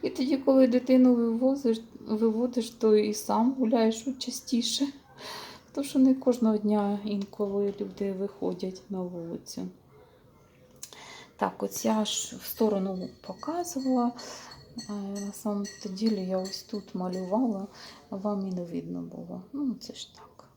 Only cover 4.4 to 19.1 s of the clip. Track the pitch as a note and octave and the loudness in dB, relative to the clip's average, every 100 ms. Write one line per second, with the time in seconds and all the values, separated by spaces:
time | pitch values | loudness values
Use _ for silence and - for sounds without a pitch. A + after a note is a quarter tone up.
4.4 | - A#3 A#3 - C#4 - - - - - | -2 -2 0 -2 -2 -4 -20 -18 -14 -14
5.4 | - - - - C#4 C#4+ C4 C4 C4 A#3+ | -14 -18 -12 -8 -2 4 6 6 2 4
6.4 | A3 G#3+ G#3 G#3 G3+ G3+ G#3 G3+ G3 - | 4 2 2 2 2 -2 -2 -4 -4 -4
7.4 | G3+ G3 G3+ G3 G3 F#3 G3 F#3+ G3 - | -4 0 -2 -2 -8 -4 -4 -4 -6 -4
8.4 | F#3 F3+ F#3+ F#3 - F#3+ F3+ F3 E3+ E3+ | -6 -4 -6 -8 -10 -6 -6 -8 -8 -10
9.4 | - - F3+ - _ - - _ _ _ | -10 -10 -10 -12 _ -20 -20 _ _ _
10.4 | _ _ _ - - - - - - _ | _ _ _ -20 -20 -18 -18 -20 -20 _
11.4 | G3 F#3 G3+ - A3 A3 G#3+ - - F#3 | -4 -2 -6 -2 0 0 0 -4 -6 -10
12.4 | - - A3 G3 F#3+ F#3 F3+ - - F#3 | -12 0 0 2 -2 -4 -8 -14 -14 -12
13.4 | - E4 F4 C4+ C4 B3+ A#3+ A#3+ - - | -6 -6 -4 -4 0 2 2 -2 -14 -14
14.4 | - - - - - G#3 G3 G3+ G3+ - | -16 -20 -18 -16 -10 -8 -6 -8 -8 -6
15.4 | G#3+ G3+ G3+ - G3+ F#3+ A3 G#3 F#3 F#3 | -4 -4 -4 -8 -10 -2 0 0 -2 -2
16.4 | F#3+ - - G#3 - F#3 F#3 F#3 F#3 G#3 | -2 -8 -8 -10 -6 -6 -4 -4 -2 0
17.4 | B3+ G3 G3 - - - - G3 G#3 G3+ | 2 -2 -6 -12 -20 -20 -12 -6 -2 -2
18.4 | F#3+ F3+ F3 E3+ E3+ F3+ E3+ | -2 -4 -4 -6 -6 -8 -8